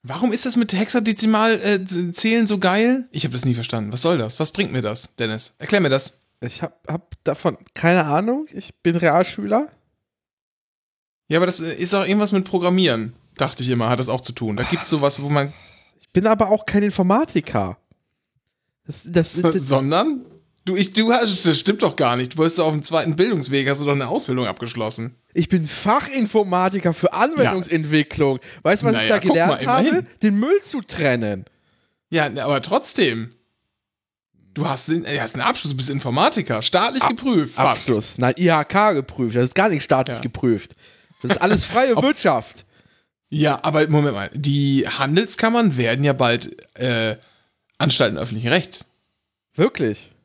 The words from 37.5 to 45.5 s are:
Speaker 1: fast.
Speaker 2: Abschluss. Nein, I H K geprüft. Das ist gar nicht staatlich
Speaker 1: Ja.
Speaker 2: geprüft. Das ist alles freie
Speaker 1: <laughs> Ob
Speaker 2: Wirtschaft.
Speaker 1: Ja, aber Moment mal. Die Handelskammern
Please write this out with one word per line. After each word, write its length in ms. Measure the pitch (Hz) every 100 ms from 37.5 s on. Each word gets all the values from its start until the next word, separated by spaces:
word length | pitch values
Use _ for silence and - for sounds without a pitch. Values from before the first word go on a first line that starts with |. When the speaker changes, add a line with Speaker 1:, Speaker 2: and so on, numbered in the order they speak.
Speaker 1:
fast. 340 | - 135 113 -
Speaker 2:
Abschluss. 300 | 110 - -
Nein, 160 | 123 147
I 140 | 175
H 140 | 160
K 280 | 147 196 214
geprüft. 440 | 156 131 - 120 120
Das 80 |
ist 100 | 127
gar 140 | - 208
nicht 160 | 151
staatlich 320 | - 131 127 117
Speaker 1:
Ja. 60 |
Speaker 2:
geprüft. 520 | 123 - 127 107 - - - _ _ _
Das 80 | 123
ist 60 | -
alles 220 | 190 214
freie 300 | - 214 262
Speaker 1:
<laughs> 20 | 208
Ob 60 |
Speaker 2:
Wirtschaft. 600 | 262 302 185 127 - - _ _ _ _ _ _ _
Speaker 1:
Ja, 340 | 151 156 139
aber 240 | 160 151 156
Moment 280 | 151 147
mal. 160 | 101 98
Die 540 | - 139 143 139 135 -
Handelskammern 880 | - 139 170 220 - 226